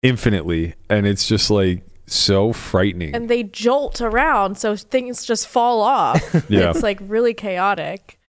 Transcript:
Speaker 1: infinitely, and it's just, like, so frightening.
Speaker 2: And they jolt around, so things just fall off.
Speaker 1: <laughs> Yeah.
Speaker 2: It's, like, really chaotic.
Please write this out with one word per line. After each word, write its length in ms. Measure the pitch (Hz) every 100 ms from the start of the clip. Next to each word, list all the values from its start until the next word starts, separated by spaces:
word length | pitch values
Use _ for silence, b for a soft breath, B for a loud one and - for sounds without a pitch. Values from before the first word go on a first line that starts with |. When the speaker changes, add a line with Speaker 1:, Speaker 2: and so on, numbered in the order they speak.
Speaker 1:
infinitely, 720 | 127 123 123 101 80 82 82 - -
and 180 | 104 101
it's 200 | 98 -
just, 240 | 110 -
like, 320 | 104 95 90 - - -
so 440 | - - 98 107
frightening. 640 | 113 - 92 98 87 85 233
Speaker 2:
And 120 | 233
they 140 | 240
jolt 580 | 208 - 220 269 277 -
around, 580 | 233 226 302 247 196 208
so 180 | 220 208
things 480 | - 262 247 240
just 240 | - 226 -
fall 320 | 254 240 233
off. 400 | 214 262 151 131 - 170
Speaker 1:
<laughs> 40 | -
Yeah. 220 | 202 87
Speaker 2:
It's, 140 | 82
like, 160 | 220 196
really 320 | 196 214 240
chaotic. 840 | 233 214 180 190 190 151 190 - - _